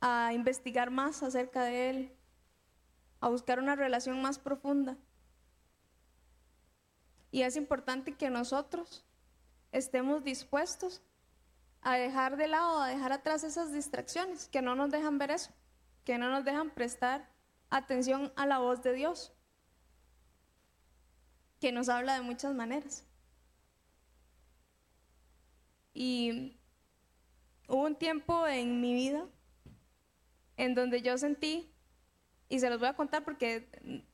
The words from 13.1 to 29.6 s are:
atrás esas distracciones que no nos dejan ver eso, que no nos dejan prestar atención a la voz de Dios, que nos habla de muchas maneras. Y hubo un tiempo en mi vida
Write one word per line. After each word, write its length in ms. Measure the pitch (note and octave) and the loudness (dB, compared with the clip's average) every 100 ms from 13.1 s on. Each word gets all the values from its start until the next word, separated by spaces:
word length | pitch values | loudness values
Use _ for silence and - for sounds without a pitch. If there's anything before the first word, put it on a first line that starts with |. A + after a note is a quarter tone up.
atrás 320 | C4+ D#4 D#4 | 0 0 0
esas 280 | D#4 D#4 E4 | -2 -4 -2
distracciones 760 | D4 C#4+ B3 - E4 F#4 E4+ - | -4 -4 -6 -4 -4 -4 -6 -4
que 120 | C#4 | -2
no 140 | B3+ | 0
nos 160 | B3+ C#4+ | 2 2
dejan 280 | D4+ D4+ C#4+ | 2 0 0
ver 120 | C#4 | 0
eso, 220 | E4 - - _ _ _ _ | -2 -4 -16 _ _ _ _
que 160 | - A#3+ | -2 0
no 100 | B3 | 2
nos 140 | C4+ | 0
dejan 260 | C4+ C#4+ D#4+ | 0 0 -2
prestar 600 | D4 A#3+ - B3 C#4 - _ _ _ _ | -2 -4 0 -2 -2 -6 _ _ _ _
atención 640 | C4+ C4 B3+ B3+ C4+ C#4 | -2 0 0 2 0 0
a 100 | - | 0
la 140 | C#4 C4+ | 2 4
voz 240 | B3 B3 | 2 2
de 100 | B3+ | 2
Dios, 400 | B3+ D4+ F4 - _ _ _ _ _ _ _ _ _ _ _ _ _ _ _ _ _ _ _ _ _ _ _ | 2 0 -2 -10 _ _ _ _ _ _ _ _ _ _ _ _ _ _ _ _ _ _ _ _ _ _ _
que 100 | C4+ | -2
nos 180 | A#3+ B3+ | 0 0
habla 260 | A#3+ C4 | 2 2
de 80 | C4 | 0
muchas 340 | B3 A#3+ C#4 C4+ | -2 -4 -4 -2
maneras. 500 | A3+ C#4 C#4+ - - _ _ _ _ _ _ _ _ _ _ _ _ _ _ _ _ _ _ _ _ _ _ _ _ _ _ _ _ | -2 -4 -6 -14 -14 _ _ _ _ _ _ _ _ _ _ _ _ _ _ _ _ _ _ _ _ _ _ _ _ _ _ _ _
Y 640 | - B3+ B3 A#3 A#3 C4 - _ _ _ _ _ _ _ _ _ _ - | -4 -2 0 0 -2 -6 -12 _ _ _ _ _ _ _ _ _ _ -2
hubo 160 | C4 | 0
un 100 | D4+ | 2
tiempo 540 | D4+ E4 D#4 D4+ E4+ D#4+ | 0 -2 -2 0 2 2
en 320 | C4 A#3+ A#3+ | 2 0 0
mi 120 | A#3+ | 2
vida 320 | B3 C4 D4 F#4 - _ _ | 2 2 -2 -4 -16 _ _